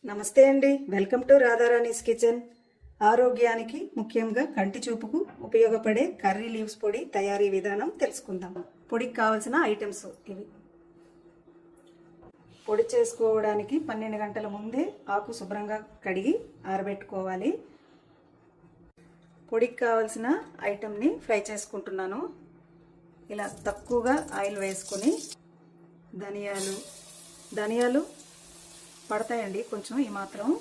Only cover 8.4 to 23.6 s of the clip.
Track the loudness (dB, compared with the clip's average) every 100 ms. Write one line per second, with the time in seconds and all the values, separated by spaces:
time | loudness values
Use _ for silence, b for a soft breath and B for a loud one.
8.4 | -8 -12 -14 _ -6 -4 -4 0 0 0
9.4 | 0 0 2 0 -4 -8 -14 -18 -16 -16
10.4 | -16 -20 -20 -20 -20 -20 -20 -20 -20 _
11.4 | -20 -20 _ -20 -20 -20 -20 -20 -20 _
12.4 | -20 -14 0 2 4 4 2 2 2 4
13.4 | 2 0 0 -2 -2 -6 -4 -4 -6 -6
14.4 | -6 -8 -6 -2 -4 -6 -4 -2 -2 -12
15.4 | -8 -8 -6 -8 -8 -12 -6 -2 0 0
16.4 | -4 -14 -6 -4 -4 -8 -8 -6 -4 -2
17.4 | -2 -2 B B B B _ _ _ _
18.4 | _ _ -20 _ -20 _ -20 _ _ _
19.4 | -4 0 2 2 2 2 0 -4 -2 -2
20.4 | -2 -6 -6 -4 -6 0 0 -2 0 -2
21.4 | 0 -10 -8 -10 -8 -6 -6 -6 -8 -10
22.4 | -20 -20 _ -20 -20 -20 -20 -20 -12 -8
23.4 | -8 -6